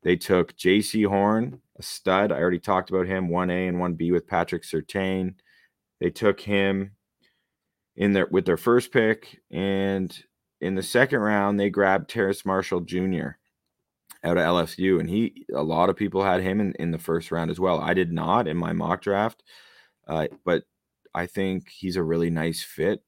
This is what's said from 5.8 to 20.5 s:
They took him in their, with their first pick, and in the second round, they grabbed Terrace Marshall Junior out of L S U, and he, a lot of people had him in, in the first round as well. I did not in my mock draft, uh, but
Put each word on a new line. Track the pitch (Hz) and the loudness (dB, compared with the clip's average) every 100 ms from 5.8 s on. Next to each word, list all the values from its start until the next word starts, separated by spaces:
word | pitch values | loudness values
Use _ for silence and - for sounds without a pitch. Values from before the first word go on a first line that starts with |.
| _ _ | _ _
They | 90 | -4
took | - 107 98 | 0 0 0
him | - 101 98 98 98 101 _ _ _ _ _ _ _ _ _ - | -2 0 0 -2 -4 _ _ _ _ _ _ _ _ _ _ -2
in | 101 | 2
their, | 98 - | 2 2
with | 90 92 | 0 2
their | 85 | 0
first | - 120 123 | 4 2 4
pick, | 127 110 110 - - _ | 2 2 0 -6 -20 _
and | 78 98 98 98 98 92 - - _ _ _ | -4 -2 0 -2 -2 -4 -8 -20 _ _ _
in | 87 95 | -4 -4
the | |
second | 87 123 131 131 | 0 2 4 2
round, | 107 104 101 101 | 2 2 2 2
they | 101 | 0
grabbed | 95 98 95 - | 4 4 4 0
Terrace | 113 98 98 98 | -2 0 -2 -2
Marshall | 95 95 92 | -2 0 -4
Junior | 82 90 95 87 71 80 _ _ _ _ _ _ _ - | -4 -4 -2 -2 -6 -10 _ _ _ _ _ _ _ -8
out | 85 87 | 0 2
of | |
L | 82 87 | 2 2
S | 80 - | 0 -2
U, | 92 90 | 0 2
and | 82 | 0
he, | 101 117 - - | -2 -2 -4 -8
a | 69 | -4
lot | 78 82 92 | -2 2 2
of | 90 | 2
people | 101 95 | -2 0
had | 98 92 | 0 0
him | 95 101 | 0 0
in, | 98 | -2
in | - 82 | -2 -4
the | 82 | -4
first | - 82 82 | -2 -4 -2
round | 85 82 | -4 -4
as | 82 | -2
well. | 92 82 | 0 0
I | 73 | 0
did | 90 87 | 0 0
not | 82 80 107 110 | -2 0 0 0
in | 85 | -2
my | 82 | -2
mock | 85 82 90 | -4 -2 -2
draft, | - 101 110 - _ - - - _ _ - | 0 0 0 -4 _ -20 -20 -20 _ _ -6
uh, | 80 76 - | -4 -4 -6
but | - | -2